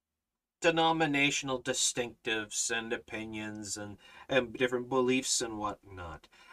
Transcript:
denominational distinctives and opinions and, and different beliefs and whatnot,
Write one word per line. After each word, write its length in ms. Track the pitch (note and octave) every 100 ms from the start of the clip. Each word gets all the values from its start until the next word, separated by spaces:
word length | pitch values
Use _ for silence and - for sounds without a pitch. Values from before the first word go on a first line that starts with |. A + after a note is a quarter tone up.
| _ _ _ _ _ _
denominational 1040 | E3+ E3 E3 E3 D#3 C#3+ C#3+ C#3 C#3 B2+
distinctives 1080 | C3 B2 - - A#2+ A2+ - A2 G#2+ - -
and 220 | A2+ A2+
opinions 840 | A2+ - A2 A2 A2 G#2+ G#2+ G#2 G#2+
and, 200 | G#2 G2+ - - -
and 300 | C3+ A#2+ G#2+
different 320 | B2+ B2 B2
beliefs 500 | C3 B2 C3 B2+ -
and 180 | A#2 A2
whatnot, 680 | G#2 G2 G2 F#2 F2 D#2 - _ -